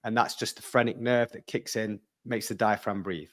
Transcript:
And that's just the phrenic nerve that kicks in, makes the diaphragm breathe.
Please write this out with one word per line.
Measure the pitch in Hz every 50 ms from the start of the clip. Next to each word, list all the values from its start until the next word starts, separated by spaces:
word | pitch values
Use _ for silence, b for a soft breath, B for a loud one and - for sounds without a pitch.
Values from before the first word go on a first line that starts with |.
| _
And | 117 110 120
that's | 117 143 -
just | - 120 - -
the | -
phrenic | - - - 127 120 117 - -
nerve | 117 120 123 120 117 113 -
that | - - -
kicks | - - - - -
in, | 117 110 107 107 104 _ _ _ _ _
makes | 123 123 113 104 -
the | 110
diaphragm | 95 113 107 104 101 - 110 101 101 92
breathe. | 98 92 80 76 -